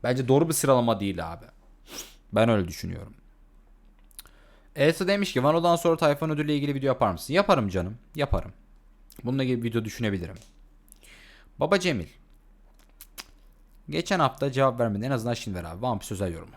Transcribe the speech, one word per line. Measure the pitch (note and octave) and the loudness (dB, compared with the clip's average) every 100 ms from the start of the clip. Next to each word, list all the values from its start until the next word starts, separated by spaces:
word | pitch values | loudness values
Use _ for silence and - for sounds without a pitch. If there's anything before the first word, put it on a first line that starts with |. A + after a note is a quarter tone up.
Bence | A#2 B2+ B2 | 0 0 4
doğru | C3+ E3 | 4 4
bir | |
sıralama | D3+ C#3 B2+ A#2 G#2+ | 0 4 4 4 0
değil | G2+ F2 E2 | 0 -4 -8
abi. | E2 - _ _ - - - - - _ | -10 -16 _ _ -20 -18 -16 -16 -20 _
Ben | G#2+ A2+ | 2 4
öyle | G#2+ E2+ | 2 0
düşünüyorum. | - F2+ E2+ G2+ - _ _ _ _ _ - - _ - - - _ - - - - | -6 -10 -10 -12 -20 _ _ _ _ _ -20 -20 _ -20 -20 -20 _ -20 -20 -18 2
Elsa | C#3+ E3 F#3+ | 2 2 0
demiş | G2+ G3+ | 0 0
ki | |
Wano'dan | - C3+ E3 E3+ E3+ | 2 2 4 4 2
sonra | F3 E3 | 2 4
Tayfun | D#3 D3 D#3+ | 2 2 -2
ödülüyle | D3+ D3 D3 | -2 0 0
ilgili | C#3+ C#3 | 0 -2
video | C3+ | 0
yapar | B2+ A2 | 2 0
mısın? | E2+ - | 0 0
Yaparım | D#3 G3 E3+ G#2 | 0 4 2 2
canım. | F2+ F2+ A#2 - - | -2 -4 -6 -14 -6
Yaparım. | C#3 F2 D#2+ - _ - _ _ - - | -2 -2 -4 -16 _ -20 _ _ -20 -10
Bununla | B2 C3+ | -4 -2
ilgili | C3 B2 | 0 0
bir | A#2 | 0
video | A2+ A2 | -2 -4
düşünebilirim. | - A2 G2 E2+ - - - - _ _ - - - - - - - | -4 -2 -2 -6 -12 -20 -20 -20 _ _ -20 -20 -20 -20 -20 -20 -6
Baba | D3 G3 | 0 2
Cemil. | F3 B2+ D2+ - _ - _ _ - _ _ _ - - - - - _ _ - - | 2 -2 -6 -14 _ -20 _ _ -20 _ _ _ -20 -20 -20 -20 -20 _ _ -20 -8
Geçen | D3+ E3+ F#3+ | -6 -2 2
hafta | C#3 - C#3 | 2 0 -2
cevap | B2+ C3+ A#2+ | 2 2 2
vermedin. | A#2 G2+ | 0 0
En | A#2+ | -2
azından | C3+ A2+ | -2 -2
şimdi | A#2+ - F#2 | -4 -6 -8
ver | |
abi. | E2+ E2+ B2 | -8 -6 -4
One | G#2+ | -4
Piece | - | -6
özel | G2 F#2+ | -4 -4
yorumu. | D#2+ E2 | -6 -12